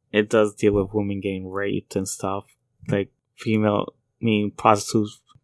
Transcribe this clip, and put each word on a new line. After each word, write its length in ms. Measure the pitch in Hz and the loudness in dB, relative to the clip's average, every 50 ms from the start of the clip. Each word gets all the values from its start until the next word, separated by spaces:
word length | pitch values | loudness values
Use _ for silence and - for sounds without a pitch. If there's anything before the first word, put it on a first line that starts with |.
| _ _ | _ _
it 180 | - 107 107 107 | 0 0 2 4
does 260 | 120 110 107 104 - | 4 4 2 2 0
deal 180 | - 113 104 101 | 0 2 2 2
with 200 | 101 95 95 104 | 2 0 0 -2
women 280 | 107 101 101 101 98 | -4 -2 -2 -4 -4
getting 280 | 95 98 95 92 92 92 | -4 -6 -6 -6 -8 -8
raped 460 | 95 98 101 101 101 101 - - - | -6 -6 -4 -4 -4 -4 -6 -6 -4
and 120 | 98 95 | -4 -4
stuff, 380 | - - - - 95 98 101 - _ _ _ _ _ _ _ - - | -4 -6 -6 -6 -6 -6 -6 -8 _ _ _ _ _ _ _ -6 -2
like 220 | 101 101 95 - _ _ _ _ _ | -2 -2 -2 -4 _ _ _ _ _
female, 580 | - - 113 110 107 107 104 101 - - - - _ _ _ _ _ | -8 -4 0 0 2 2 2 0 0 -2 -4 -10 _ _ _ _ _
I 40 | 117 | -2
mean, 260 | 113 107 104 104 101 | 0 0 0 0 -2
prostitutes, 680 | - - - 113 107 101 - - - 113 104 107 - - _ _ _ _ | -2 2 4 4 4 4 2 0 0 0 0 -2 -6 -14 _ _ _ _